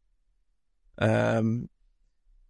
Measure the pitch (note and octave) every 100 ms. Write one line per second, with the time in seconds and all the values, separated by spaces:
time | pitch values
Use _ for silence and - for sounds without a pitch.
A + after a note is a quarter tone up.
0 | _ _ _ _ _ _ _ _ _ -
1 | G#2+ A2+ A2+ A2+ A2 A#2 - _ _ _
2 | _ _ _ -